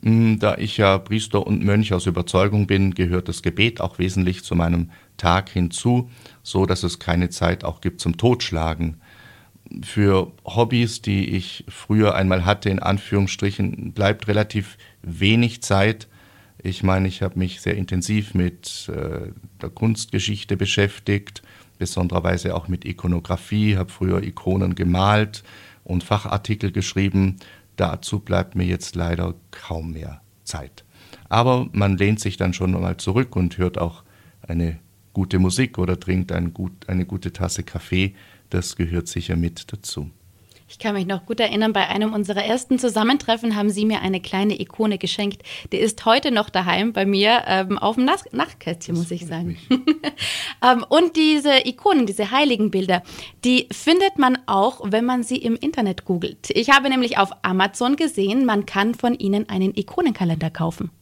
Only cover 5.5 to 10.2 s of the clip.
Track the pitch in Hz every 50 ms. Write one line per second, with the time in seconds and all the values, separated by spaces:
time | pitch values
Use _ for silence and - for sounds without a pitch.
5.5 | - 95 90 85 - - - 120 123 123 123 - - - - - - _ _ -
6.5 | - 98 95 92 92 90 - 87 - - - - 85 85 90 87 - - 87 85
7.5 | 87 92 - 85 80 - - 90 - - - 87 85 85 - 120 123 123 - -
8.5 | 90 80 80 82 80 78 85 82 78 - - - - - - - - - - _
9.5 | _ - _ - - - - - - 104 104 98 98 95